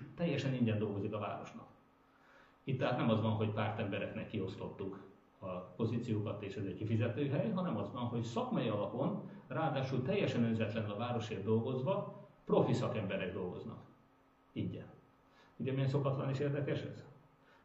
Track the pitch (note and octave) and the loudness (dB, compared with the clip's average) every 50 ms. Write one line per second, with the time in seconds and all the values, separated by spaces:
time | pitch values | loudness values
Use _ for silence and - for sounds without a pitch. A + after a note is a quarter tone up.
0 | - - - - F3 D#3 C3+ - C#3 C3+ B2+ B2 A#2+ A2 G#2+ G#2 G#2+ G2+ G2+ G2+ | -8 -10 -4 -2 0 0 2 2 0 0 2 2 4 4 4 2 2 0 0 0
1 | G2+ G#2 G#2 G#2 G2+ - - - - - - - - - - - - - - - | -2 -2 -2 -2 -2 -4 -4 -6 -8 -10 -12 -14 -16 -18 -20 -20 -20 -20 -20 -20
2 | - - - - - - - - - - - - - C#3 B2+ - C#3 B2+ B2 - | -20 -20 -20 -20 -20 -20 -20 -20 -20 -20 -20 -8 -4 -2 0 2 2 2 2 2
3 | - A2+ A2 G#2+ A2 A2 G#2+ G#2+ G#2+ G2+ - A2 G#2+ G#2 - - G#2+ G2 G#2 G2 | 4 4 4 4 4 4 2 2 2 0 0 0 0 0 0 -2 -2 -2 -2 -2
4 | - - - A2+ A2 - - G#2 F#2+ F#2+ - - F2+ F2 - - G2 F#2+ G2 F#2+ | -4 -4 -4 -6 -6 -4 -4 -4 -4 -4 -6 -6 -8 -8 -8 -8 -8 -8 -8 -10
5 | - - - - - - - - G2 F#2 F2+ F2+ F2+ - - - A2+ A2 A#2+ A#2 | -14 -18 -20 -20 -20 -20 -16 -10 -8 -6 -6 -6 -8 -8 -4 -2 -2 0 0 -2
6 | - - G#2+ G#2 G2+ G#2 - - G2+ F#2+ - G#2 G2+ F#2 F2 - A2 G#2+ A2 A2 | -2 0 0 0 0 -2 -4 -6 -6 -6 -6 -4 -4 -4 -4 -4 0 0 2 2
7 | B2 A2+ - D3 C#3+ C3+ D3 E3+ - A2+ - - - - A2+ G2+ - - - B2+ | 2 2 0 0 0 2 2 2 2 2 0 0 0 0 0 -2 -2 -4 -4 -4
8 | A#2+ G#2+ A#2 A2+ G#2+ - - A3+ B3+ - - C3+ A#2+ A2 G#2 G#2 G2+ - A#2 B2 | -2 -2 0 -2 -2 -2 -2 -2 -2 0 0 2 2 2 2 0 0 0 0 0
9 | D3+ F3+ - - - - - - - - B2+ C#3+ D#3+ D3 C3+ C3+ C3+ - C3 A#2 | 0 0 0 -2 -6 -8 -12 -14 -10 -6 -2 0 0 2 2 0 0 0 0 0
10 | - E3+ G#3 G3 F3+ - - A#2+ A#2 A2+ A2 G#2+ G#2+ G#2 - A2+ G#2+ G#2 G#2 G#2 | 2 2 2 4 2 4 4 4 4 4 4 2 2 2 2 0 0 0 -2 -2
11 | A#2+ A#2+ A#2 A2+ - - G#2+ F#2+ F#2+ A2+ A2 A2+ A#2 C3 B2+ B2+ C3 F#3 G3+ G#3 | -2 0 0 -2 -2 -2 -4 -2 2 4 4 4 4 2 0 0 2 2 0 0
12 | - - - - - - - - - - - F3 - - - - G#2+ - - G#2+ | -2 -4 -8 -12 -16 -18 -20 -8 0 4 6 6 6 6 4 2 2 2 0 0
13 | F#2+ F#2+ F#2+ F#2+ F#2+ F2+ F2+ G2 F2+ F2+ F2+ - - - - - - - - - | 0 0 0 -2 -2 -2 -2 -2 -4 -4 -4 -6 -8 -10 -10 -12 -14 -18 -20 -20
14 | - - - - - _ _ _ _ - - - F2+ - - - - - - - | -20 -20 -20 -20 -20 _ _ _ _ -8 -4 -4 -2 -2 -4 -6 -10 -12 -16 -20
15 | - - - - - - - - - - - - A#2 C3 C3 C3+ C3+ C3+ - C3+ | -20 -20 -20 -20 -20 -20 -20 -20 -20 -16 -8 -4 -2 0 2 2 4 4 4 2
16 | C3+ C#3 C3 C3+ C3 C3+ C3+ - D3 C#3+ C#3+ D3 C#3 - - - - - - - | 2 2 0 0 0 0 0 0 0 0 0 0 0 0 -2 -2 -4 -6 -8 -12
17 | - - - - - - - - - - - - | -14 -16 -20 -20 -20 -20 -20 -20 -20 -20 -20 -20